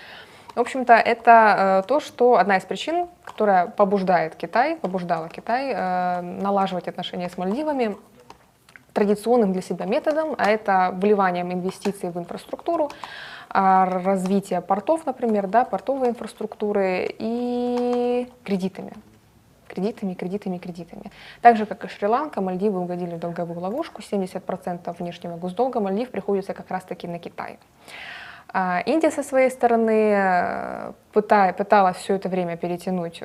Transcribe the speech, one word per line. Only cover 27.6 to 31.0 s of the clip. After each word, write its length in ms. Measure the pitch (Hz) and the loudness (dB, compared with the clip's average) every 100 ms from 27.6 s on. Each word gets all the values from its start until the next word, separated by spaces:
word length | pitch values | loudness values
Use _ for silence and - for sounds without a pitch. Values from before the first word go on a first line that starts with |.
| _ _ - - - - - - - 190 | _ _ -20 -18 -16 -16 -18 -20 -6 -2
А, 240 | 185 180 | 0 -2
Индия 260 | - 320 320 | 0 2 2
со 100 | 302 | 0
своей 280 | 277 262 262 | 0 2 2
стороны, 640 | 254 240 233 220 220 214 | 4 2 4 4 4 4
э, 760 | 202 190 180 190 - 62 60 - - | 4 4 2 0 -4 -6 -8 -10 -14